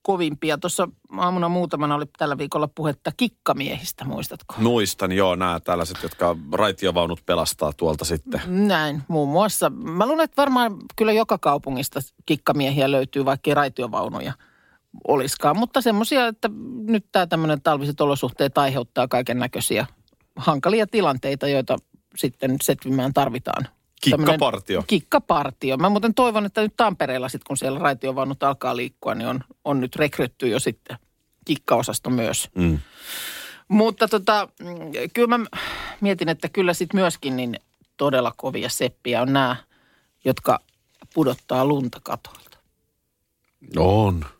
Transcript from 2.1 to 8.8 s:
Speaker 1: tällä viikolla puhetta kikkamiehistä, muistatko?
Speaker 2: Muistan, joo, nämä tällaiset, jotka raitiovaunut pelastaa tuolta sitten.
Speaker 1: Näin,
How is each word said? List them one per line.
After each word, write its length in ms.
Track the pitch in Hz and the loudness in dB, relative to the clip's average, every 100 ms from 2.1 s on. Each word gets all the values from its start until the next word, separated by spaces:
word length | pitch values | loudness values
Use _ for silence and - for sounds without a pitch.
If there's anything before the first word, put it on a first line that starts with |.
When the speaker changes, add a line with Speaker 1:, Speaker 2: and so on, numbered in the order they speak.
| _ | _
Speaker 1:
tällä 200 | 156 135 | -4 -2
viikolla 300 | 143 151 151 - | -4 -2 -4 -2
puhetta 360 | 156 139 - - | -4 -4 -8 -2
kikkamiehistä, 880 | 247 _ - 135 139 139 - - 131 | -2 _ -2 0 -2 -6 -10 -10 -8
muistatko? 500 | 131 135 - - - | -8 -10 -12 -14 0
Speaker 2:
Muistan, 540 | 113 120 98 - 95 | 2 4 0 -2 -2
joo, 240 | 95 95 90 | 2 2 2
nämä 240 | 92 85 | 0 -2
tällaiset, 380 | - 87 82 92 | 0 -2 -2 -6
jotka 320 | 82 - 87 82 73 | -10 0 0 0 -4
raitiovaunut 680 | - 107 90 95 87 85 85 - | 0 0 0 0 0 0 -4 -2
pelastaa 480 | 87 76 - 76 | 0 0 -2 -4
tuolta 320 | - 82 76 - | 0 -2 -2 -4
sitten. 360 | 80 262 - 175 | -6 -4 -8 -4
Speaker 1:
Näin, 540 | 180 208 175 | 0 2 2